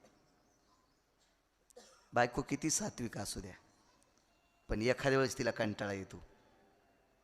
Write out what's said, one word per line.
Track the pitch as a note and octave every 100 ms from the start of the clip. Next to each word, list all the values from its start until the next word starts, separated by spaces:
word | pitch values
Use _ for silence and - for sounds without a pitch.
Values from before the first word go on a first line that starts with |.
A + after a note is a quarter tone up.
| - _ _ _ _ _ _ _ _ _ _ _ _ _ _ _ _ - - - _
बायको | A#2 A#2+ -
किती | C3+ C#3 D#3
सात्विक | - G#3+ - A#2 -
असू | G2 -
द्या, | F#2+ - - _ _ _ _ _ _ _ _ _ -
पण | G#2+
एखाद्या | A#2 B2 C#3 C3+
वेळेस | C3 -
तिला | A#2+
कंटाळा | - A2 G2+ G2+
येतो, | G2 F#2+ F2+ - - _ _ _ _ _ _ _ _